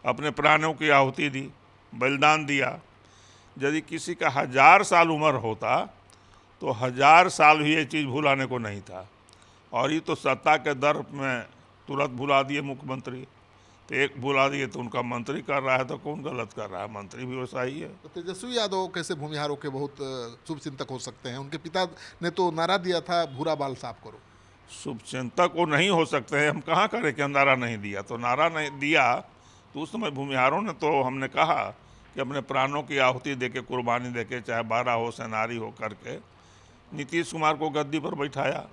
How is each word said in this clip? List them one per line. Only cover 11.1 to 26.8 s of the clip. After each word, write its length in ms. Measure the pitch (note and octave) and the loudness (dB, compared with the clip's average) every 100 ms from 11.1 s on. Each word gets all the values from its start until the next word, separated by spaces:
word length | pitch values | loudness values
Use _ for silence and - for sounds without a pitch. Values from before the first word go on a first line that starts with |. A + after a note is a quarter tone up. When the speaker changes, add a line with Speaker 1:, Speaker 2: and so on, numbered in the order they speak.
Speaker 1:
में 320 | C#3+ C3+ B2 G#2 - _ _ - | -6 -4 -4 -8 -18 _ _ -8
तुरंत 220 | C#3 C#3+ | -4 -4
भुला 320 | B2 C#3+ C#3 | -4 2 2
दिए 180 | C3+ C#3+ | 2 -4
मुख्यमंत्री, 640 | C#3 C3+ D3 C3 C3 B2+ C#3 _ _ _ _ _ - | -6 -10 -10 -10 -10 -14 -16 _ _ _ _ _ -6
तो 60 | |
एक 260 | B2+ C#3 C3+ | -2 -2 -2
भुला 280 | C3 C#3 C#3 | -2 2 2
दिए 180 | C#3+ C3 | 0 -6
तो 120 | C3+ | -6
उनका 240 | A#2+ B2+ | -6 -4
मंत्री 400 | A#2+ A#2+ A#2 C#3+ | -4 -6 -6 -8
कर 200 | C#3+ C#3 | -4 -2
रहा 140 | C3 C3 | 0 0
है 80 | |
तो 140 | B2+ D#3+ | -2 -8
कौन 240 | D3 D3+ | -10 -8
गलत 300 | C#3 B2+ G#2+ | -8 -8 -10
कर 180 | - G#2 | -10 -10
रहा 120 | F#2 | -10
है? 120 | G#2 | -10
मंत्री 300 | G#2 G2 A#2 | -10 -14 -12
भी 120 | B2+ B2+ | -10 -8
वैसा 260 | B2+ C3 | -8 -6
ही 180 | B2+ D3 | -6 -6
है। 80 | D#3+ | -14
Speaker 2:
तो 200 | - D3+ | -16 -16
तेजस्वी 500 | F#3 E3+ F#3 A#3+ A#3+ | -12 -12 -12 -6 -4
यादव 280 | G3+ F#3+ F#3 | -2 -2 -4
कैसे 260 | F#3 D#3+ | -6 -8
भूमिहारों 420 | E3 D3+ D3+ D3 C#3+ | -8 -8 -6 -6 -6
के 120 | D3 | -8
बहुत, 240 | C3+ C#3+ | -8 -8
अ, 560 | - C3+ C3 A#2 A#2 - | -10 -10 -10 -12 -14 -12
शुभ 100 | D3+ | -10
चिंतक 280 | D#3 C3+ C#3+ | -10 -10 -8
हो 80 | C3 | -8
सकते 300 | B2+ A#2 C3 | -10 -12 -10
हैं? 100 | B2+ | -10
उनके 200 | C#3 D#3+ | -10 -12
पिता 260 | E3 F#3 F3+ - - - | -6 -4 -4 -6 -20 -8
ने 80 | E3+ | -6
तो 200 | E3+ F3+ | 0 0
नारा 260 | D#3+ E3+ G3 | 2 0 0
दिया 240 | F3+ E3+ | 0 -4
था, 260 | E3+ F3 D#3+ | -2 -2 -2
"भूरा 280 | C3 D#3 | -4 -4
बाल 200 | D3 C#3 | -2 -4
साफ 220 | B2 B2 A2 | -6 -12 -14
करो।" 160 | A2 G#2 _ - _ _ - | -18 -20 _ -20 _ _ -20
Speaker 1:
शुभचिंतक 840 | - D3+ A#2+ - C3 B2 - F3+ | -12 -10 -10 -10 -8 -4 2 2
वो 100 | E3 | 2
नहीं 240 | E3 D3 F#3+ | 2 4 4
हो 160 | E3+ | 4
सकते 320 | D#3+ D3+ A2 D3 | 2 0 0 2
हैं, 140 | D3+ | 2
हम 100 | D#3+ | 0
कहाँ 280 | C#3 E3 | 0 2